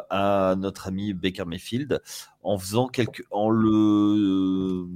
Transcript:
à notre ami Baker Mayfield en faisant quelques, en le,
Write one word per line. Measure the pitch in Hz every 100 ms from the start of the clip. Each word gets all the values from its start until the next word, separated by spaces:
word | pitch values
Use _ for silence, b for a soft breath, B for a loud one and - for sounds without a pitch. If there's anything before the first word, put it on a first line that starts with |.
| -
à | 95 98 101 95 95
notre | 95 92 -
ami | 95 104
Baker | 92 92 90 87
Mayfield | 85 - 117 143 76 B B B _
en | - 101
faisant | 92 107 127
quelques, | - 113 - -
en | 101 107
le, | 113 110 107 107 104 104 104 101 95 95 95 95 92 87